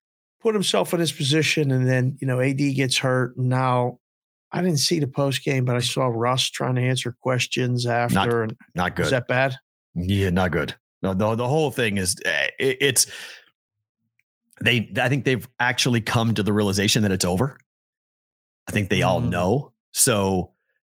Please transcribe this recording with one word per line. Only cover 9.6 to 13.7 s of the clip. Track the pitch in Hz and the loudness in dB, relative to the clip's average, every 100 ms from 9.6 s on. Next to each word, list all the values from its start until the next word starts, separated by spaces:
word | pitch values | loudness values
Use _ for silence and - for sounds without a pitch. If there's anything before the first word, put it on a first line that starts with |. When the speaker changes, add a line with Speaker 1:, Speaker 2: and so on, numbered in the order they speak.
| _ _ _ | _ _ _
Speaker 2:
Yeah, | 85 90 101 98 | -6 -2 0 2
not | 87 92 | 2 2
good. | 82 71 - _ _ | 0 -4 -8 _ _
No, | 95 | -4
the, | 92 107 113 | 0 0 0
the | 123 | 0
whole | 156 151 | 0 0
thing | 123 117 101 | 0 0 0
is, | 90 - | -2 -4
eh, | 92 76 67 - | -2 -2 -2 0
it, | 131 127 | -2 0
it's, | 139 - - - - - - _ _ | 0 2 0 -4 -16 -18 -20 _ _